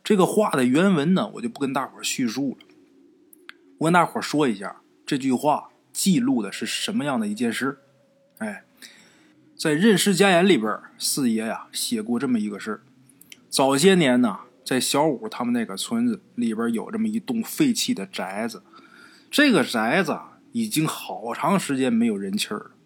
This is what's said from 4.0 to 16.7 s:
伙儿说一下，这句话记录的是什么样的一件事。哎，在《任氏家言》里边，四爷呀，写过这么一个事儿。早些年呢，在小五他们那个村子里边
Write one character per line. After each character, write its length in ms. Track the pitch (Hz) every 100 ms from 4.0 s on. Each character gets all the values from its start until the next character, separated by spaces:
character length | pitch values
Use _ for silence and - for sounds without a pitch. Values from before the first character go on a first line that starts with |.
伙 140 | 156 117
儿 20 |
说 260 | - 139 139
一 80 |
下， 220 | 98 95 - _ _
这 120 | - 120
句 160 | 135
话 340 | 123 151 135 - _ _
记 300 | - 196 151
录 200 | 123 123
的 80 | 98
是 160 | -
什 300 | 113 - -
么 80 | 104
样 160 | 143 127
的 80 | 104
一 80 |
件 160 | 104 117
事。 280 | 107 135 139 _ _ _ _ _ _
哎， 260 | 214 196 _ _ - - _ _ _ _ _
在 180 | - 165
《任 240 | 151 220 185
氏 180 | 202
家 140 | 180 202
言》 160 | 170 196
里 100 | 143
边， 220 | 107 98 - -
四 320 | - - 123
爷 160 | 110
呀， 220 | 110 92 -
写 280 | - - 113
过 160 | 107 117
这 80 |
么 140 | 135 117
一 80 | 104
个 80 | 98
事 140 | 110
儿。 100 | 104 _ _ _ _ - - _
早 260 | - 135
些 200 | 139 185
年 260 | 190 143 123
呢， 180 | 120 92 - _
在 160 | - 131
小 260 | - 139
五 220 | 160 117 110
他 160 | -
们 80 | 120
那 120 | 120
个 120 | 107 95
村 280 | - 117
子 160 | 120 101 _
里 180 | - 117
边 180 | 107 117